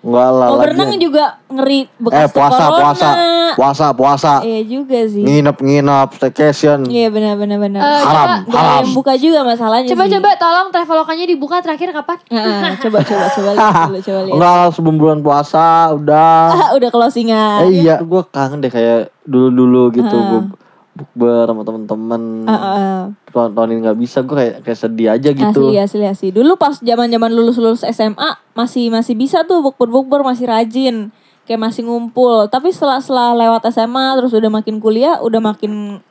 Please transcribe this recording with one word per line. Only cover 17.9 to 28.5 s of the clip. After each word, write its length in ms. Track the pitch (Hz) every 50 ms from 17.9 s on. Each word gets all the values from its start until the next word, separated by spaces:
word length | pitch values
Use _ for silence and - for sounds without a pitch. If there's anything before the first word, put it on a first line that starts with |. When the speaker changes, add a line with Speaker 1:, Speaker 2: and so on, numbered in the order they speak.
| 160 -
Speaker 1:
gua 220 | 165 165 175 185 170
kangen 360 | _ - 139 135 131 143 147
deh 80 | 135 127
kayak 440 | 120 117 117 117 117 113 110 - _ _
dulu-dulu 720 | _ 156 131 127 127 131 123 127 127 123 123 127 123 123 113
gitu, 180 | 123 120 110
Speaker 2:
Heeh. 160 | 120 117 -
Speaker 1:
gua 140 | - 117 110 98 - 98 _ _ _ _ _ _ _ _
bukber 520 | - 143 _ _ 120 117 120 117 117 117
sama 160 | 117 113 107 107
temen-temen. 580 | 113 110 113 110 104 110 110 110 113 117 113 117 113 113 113 113
Speaker 2:
Heeh. 540 | 156 220 - 190 196 196 202 196 196 190 185 185 202 208 _ _
Speaker 1:
Tahun, 220 | - - 120 117 113
tahun 160 | 101 113 113
ini 120 | 113 117 113 113
nggak 140 | 110 107 110
bisa, 180 | 120 120 - 139
gua 140 | 127 131 151 143
kayak, 140 | 127 117 - -
kayak 160 | - 120 117 -
sedih 300 | - 113 113 110 113 110
aja 180 | 107 120 135 147
gitu. 300 | 143 139 131 208 214 139 135
Speaker 2:
Asli, 140 | 135 - 196
asli, 260 | 196 196 - 208 208
asli. 220 | 196 196 - - 190
Dulu 220 | 185 214 254 311 370
pas 180 | 381 320 285 285
zaman-zaman 540 | - 233 233 233 233 240 240 233 226 226 226
lulus-lulus 520 | 226 233 226 233 247 240 226 226 226 233 -
S 140 | - 233 -
M 140 | 220 220 208
A, 180 | - 285 311 - - _ _